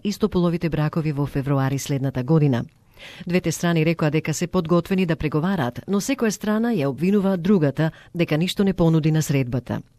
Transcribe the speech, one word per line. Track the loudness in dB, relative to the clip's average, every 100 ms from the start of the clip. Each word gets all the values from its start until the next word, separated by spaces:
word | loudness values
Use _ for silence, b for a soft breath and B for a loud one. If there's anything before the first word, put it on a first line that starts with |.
истополовите | -4 -2 0 2 0 0 -2
бракови | -2 -2 0 -2
во | -2 -2
февруари | -2 0 0 0 -2
следната | -2 -2 -2 -4
година. | 2 4 4 2 -2 _ _ B B B -2
Двете | 0 0
страни | -2 0 2 2
рекоа | 2 0
дека | 0 -2
се | -4 -2
подготвени | -2 2 0 2 -2 0
да | -2
преговараат, | -2 -2 -2 -2 -4 -6 -4
но | -2
секоја | -2 -2 -2
страна | -2 -2 0 0
ја | 0 -2
обвинува | 0 2 2 2 0
другата | 2 4 4 2 -2 B B
дека | -4 0 0
ништо | 0 0
не | 0
понуди | 4 4 4 2
на | 0
средбата. | 2 0 0 -4 -4 -8 -8